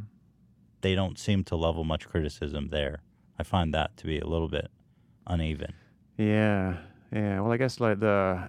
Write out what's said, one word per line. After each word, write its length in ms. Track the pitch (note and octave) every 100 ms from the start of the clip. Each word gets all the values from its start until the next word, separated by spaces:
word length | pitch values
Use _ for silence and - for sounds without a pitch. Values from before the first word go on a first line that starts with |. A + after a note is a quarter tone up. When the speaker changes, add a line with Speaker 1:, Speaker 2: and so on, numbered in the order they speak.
| G#2+ - _ _ _ _ _ _
Speaker 1:
they 140 | F#2+
don't 240 | F#2+ F#2+ -
seem 260 | - G2
to 120 | F2+ E2
level 280 | E2 E2
much 220 | D#2+ D#2 -
criticism 600 | F2 D2+ - D2 D2 D2
there. 340 | D2+ C#2 D2+ - _ _ -
I 40 |
find 300 | E2+ F#2+ E2
that 220 | D#2 D#2 -
to 80 | E2
be 120 | D2+
a 80 | D#2
little 220 | E2 E2
bit 200 | D2 - - _ _ _ _ -
uneven. 480 | F2 D#2+ D2+ D#2 - _ _ _ -
Speaker 2:
Yeah, 640 | G#2+ G#2+ G#2+ G2+ F#2 F2 - - -
yeah. 280 | G#2+ G#2 G2
Well, 120 | G#2+
I 40 | A#2
guess, 200 | C3 -
like, 200 | A#2 G2+
the, 480 | G#2+ G2+ F#2+ F#2